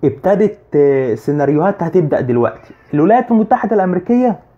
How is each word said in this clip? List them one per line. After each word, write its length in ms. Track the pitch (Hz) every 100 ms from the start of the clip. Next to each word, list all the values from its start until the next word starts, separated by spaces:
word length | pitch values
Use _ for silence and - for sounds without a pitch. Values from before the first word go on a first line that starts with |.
ابتدت، 540 | 143 - 185 196 208 - _ 151
آه، 380 | 143 135 131
سيناريوهات 680 | 117 - 147 143 147 180 202
هتبدأ 380 | 165 185 151 135
دلوقتي. 540 | 131 120 117 - - - _
الولايات 360 | 147 165 233 247
المتحدة 460 | 233 220 247 214 220
الأمريكية 600 | 185 185 180 240 254 202 -